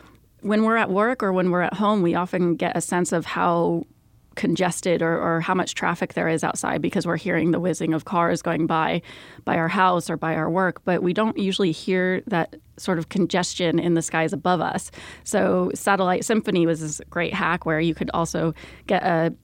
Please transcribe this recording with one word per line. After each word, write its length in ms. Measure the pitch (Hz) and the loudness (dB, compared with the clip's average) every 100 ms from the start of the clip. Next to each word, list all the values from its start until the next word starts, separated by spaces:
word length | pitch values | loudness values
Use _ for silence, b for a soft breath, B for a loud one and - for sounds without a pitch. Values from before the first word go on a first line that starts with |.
| B B _ _ | B B _ _
when 240 | 202 214 | 0 2
we're 120 | 220 226 | 4 4
at 140 | 196 | 2
work 320 | 190 220 254 | 2 2 2
or 100 | 202 | 0
when 180 | 185 180 | 2 2
we're 120 | 175 | 2
at 120 | 175 | 0
home, 280 | 180 208 214 | 0 2 4
we 140 | 170 170 | 2 0
often 400 | 180 190 175 160 | -2 0 0 0
get 200 | 175 175 | 0 -2
a 40 | |
sense 320 | - 180 180 | 0 0 2
of 140 | 175 160 | 0 -2
how 580 | - 180 170 170 170 - _ _ _ _ | 0 2 2 2 0 -4 _ _ _ _
congested 680 | - 196 165 180 - 190 165 | -4 -2 2 0 0 0 0
or, 160 | 165 170 | 2 0
or 200 | 175 165 | 0 0
how 140 | 165 | 0
much 200 | 185 175 | 0 0
traffic 400 | - - 175 180 | -2 -2 -2 -4
there 140 | - 170 | -2 0
is 160 | 160 | 0
outside 380 | 165 - - 160 | -2 -2 -2 -2
because 240 | 165 190 170 | 0 -2 -2
we're 100 | 170 | -2
hearing 340 | 185 170 160 | -2 0 2
the 100 | 165 | 0
whizzing 340 | 180 160 165 | 0 -2 -2
of 100 | 160 | -2
cars 380 | - 180 170 175 | -2 0 2 0
going 240 | - 156 160 | -2 -2 0
by, 340 | 160 160 170 B B B B | 0 0 -2 B B B B
by 120 | - 180 | -2 0
our 120 | 165 | 0
house 420 | 196 185 180 165 | 2 2 2 -2
or 60 | 165 | -4
by 180 | 160 | -2
our 160 | 160 160 | -2 0
work, 320 | 170 185 - | 0 0 -2
but 180 | - 175 | -2 0
we 100 | 175 | 0
don't 260 | 180 220 - | 0 0 0
usually 340 | 190 190 196 | -2 2 0
hear 500 | 160 - 185 185 185 - | 0 0 0 2 0 -2
that 300 | 170 - - _ - | -2 -2 -6 _ -12
sort 220 | - 175 | -2 -2
of 100 | 160 | -2
congestion 680 | 196 175 220 180 - 175 165 | 0 2 2 -2 -2 0 2
in 160 | 170 | 2
the 80 | 165 | 0
skies 300 | 165 165 160 | 0 0 0
above 280 | 147 180 180 | 0 0 2
us. 300 | - - - B B B | 0 -4 -8 B B B
So 480 | - 202 190 185 180 | -4 0 2 2 0
Satellite 500 | - - 196 180 185 | -2 0 2 2 0
Symphony 420 | - 220 214 185 165 | 0 0 0 2 2
was 140 | 165 | 0
this 200 | 156 147 - | -4 -8 -8
great 240 | 170 170 | -4 -4
hack 320 | 185 170 175 | -2 -2 -2
where 160 | 160 156 | 0 0
you 140 | 170 | 0
could 160 | 156 - | -2 -4
also 420 | - 165 165 165 160 B B - | -2 -2 -2 -2 -4 B B -2
get 160 | 190 | 0
a 280 | 185 165 165 - | 2 2 0 -2